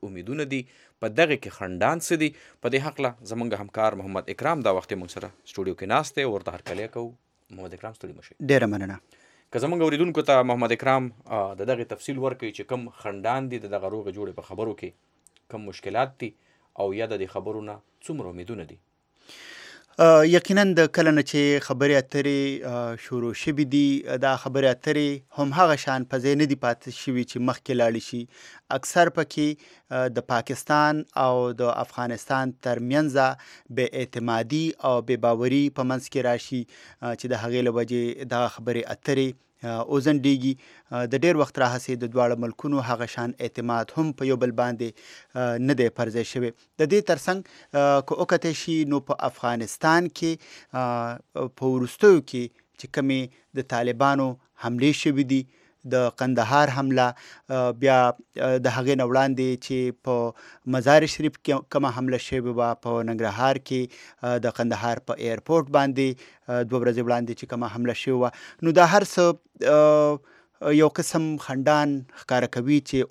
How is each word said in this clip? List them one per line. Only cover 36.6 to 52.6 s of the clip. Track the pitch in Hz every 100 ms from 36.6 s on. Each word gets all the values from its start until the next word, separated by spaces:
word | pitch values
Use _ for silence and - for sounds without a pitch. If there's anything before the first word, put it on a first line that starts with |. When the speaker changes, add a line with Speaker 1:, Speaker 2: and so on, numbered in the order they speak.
| 113 - - -
Speaker 2:
آه، | 120
چې | 113 123
د | 117
هغې | 120 123
له | 120
وجې | 117 117 120 120 -
دغه | 127 123 120
خبرې | - 117 117 -
اترې، | 107 - 135 135 127 _ _
آه، | 120 113
وځنډېږي. | 117 143 139 147 139 135 135 131 - - -
آه، | 120 120
د | 135
ډېر | 170 156
وخت | 135 -
راهیسې | 123 123 -
د | 123 120
دواړو | 123 120 120
ملکونو | 120 - 147 139
هغه | 120 117 117
شان | - 120 -
اعتماد | 123 - 117 117 110 160
هم | 156
په | 135 135
یو | 127
بل | 127
باندې، | 117 123 117 117 - - - _ 123
آه، | 123 120
نه | 131
دی | 135 117
پر | 120 117
ځای | 113 110
شوی. | 127 120
د | - _ -
دې | 156 208 202
ترڅنګ، | 160 - 190 - - -
آه، | 143 143 139
که | 135 151
وکتل | 180 165 170
شي | 151 - 160
نو | 147 143
په | 135 - 127
افغانستان | - 120 117 110 - 156 170 175
کې، | - 165 160 - - -
آه، | 131 123 120 117 120 _ - 131
په | - 131
وروستیو | 127 123 - 208 170
کې | 131 127 120 _